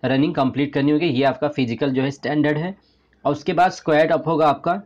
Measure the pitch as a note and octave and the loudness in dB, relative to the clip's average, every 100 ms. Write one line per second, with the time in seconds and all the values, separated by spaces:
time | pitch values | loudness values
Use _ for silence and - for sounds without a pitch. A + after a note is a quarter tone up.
0 | C3 C3 D#3 D#3 C3 B2 D3 C#3+ C#3 D3+ | 0 0 0 0 -2 0 -2 0 2 2
1 | E3+ B2 C#3 C3 D3 D3 B2 A#2 C#3+ C3 | 0 2 2 2 -4 -2 -2 -2 -2 0
2 | C3+ C#3 - D3+ D3+ D3 E3+ G3 _ _ | -2 -4 -4 0 0 0 -4 -10 _ _
3 | _ _ C#3 C#3+ - E3+ F#3 F#3 - D3+ | _ _ -4 -2 -2 2 0 0 0 2
4 | D#3+ D#3+ D#3 D#3+ D#3 C#3 - F#3 | 4 2 0 2 2 2 -2 -4